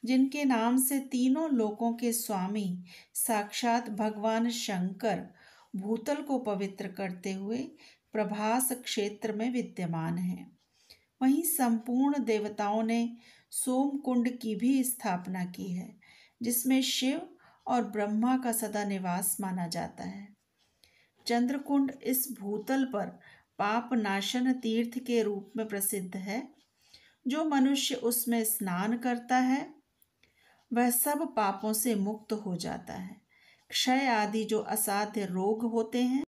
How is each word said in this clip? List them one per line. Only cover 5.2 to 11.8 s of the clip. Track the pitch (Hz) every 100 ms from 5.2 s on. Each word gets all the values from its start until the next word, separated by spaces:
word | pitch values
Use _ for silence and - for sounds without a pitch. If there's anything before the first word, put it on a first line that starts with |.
| 180 - - - _ 196
भूतल | 196 226 220 294
को | 285 262
पवित्र | 214 202 196 196 196
करते | 185 190 180 196
हुए | 190 196 240 302 - - _ _
प्रभास | 214 202 208 214 240 254
क्षेत्र | 247 - - 202 208 220
में | 214 233
विद्यमान | 247 180 - 175 165 165 170
हैं। | 180 180 - _ _ _ _ - _ _
वहीं | 262 294
संपूर्ण | 339 - 247 226